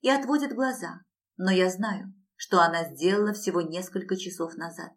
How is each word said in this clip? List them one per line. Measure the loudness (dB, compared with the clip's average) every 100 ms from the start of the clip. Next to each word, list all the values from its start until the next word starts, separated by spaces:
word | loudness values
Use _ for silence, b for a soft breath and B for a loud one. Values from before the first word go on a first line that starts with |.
и | 4
отводит | 2 4 2 2
глаза, | -2 -2 -2 -10 -12 _ _ _ -4
но | 2
я | 4 4
знаю, | 2 -4 -4 -10 -18 _ _
что | 0 4
она | 4 2 -4
сделала | 0 2 2 0
всего | -2 -2 -2
несколько | -2 -6 -6 -8 -4 -6
часов | -6 -8 -8 -8
назад. | -12 -12 -16